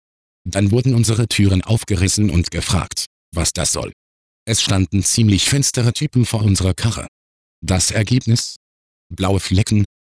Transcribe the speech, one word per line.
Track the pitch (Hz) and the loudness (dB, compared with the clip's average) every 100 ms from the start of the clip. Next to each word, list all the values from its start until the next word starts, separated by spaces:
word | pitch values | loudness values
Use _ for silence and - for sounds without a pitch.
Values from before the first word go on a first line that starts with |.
| _ _ _ _ | _ _ _ _
Dann | 87 98 101 | -6 0 2
wurden | 120 131 | 2 2
unsere | 120 110 107 117 | 2 2 0 0
Türen | - 98 92 | 2 2 2
aufgerissen | - 113 - 90 95 110 104 | 0 -2 0 0 0 2 2
und | 85 - | 0 0
gefragt, | - - 87 - - - _ _ | -4 -2 -2 -4 -8 -10 _ _
was | 85 80 | -4 -4
das | 87 - | -2 -4
soll. | 78 55 - _ _ _ _ | -4 -8 -12 _ _ _ _
Es | - 110 | -4 -4
standen | - 95 95 98 | 0 0 2 0
ziemlich | - - 107 95 | 0 2 4 4
finstere | - 143 - 127 120 | 2 0 0 0 -2
Typen | - 151 127 | -2 -2 0
vor | 113 - | 0 0
unserer | 104 92 92 | 2 2 0
Karre. | - 117 - - _ _ _ _ _ | 0 -4 -4 -12 _ _ _ _ _
Das | 85 90 - | -2 0 0
Ergebnis? | 110 104 127 113 123 - - _ _ _ _ _ | -2 0 0 2 0 -2 -14 _ _ _ _ _
Blaue | 87 95 98 | -4 0 0
Flecken, | - 95 - 107 101 _ | 2 0 2 0 0 _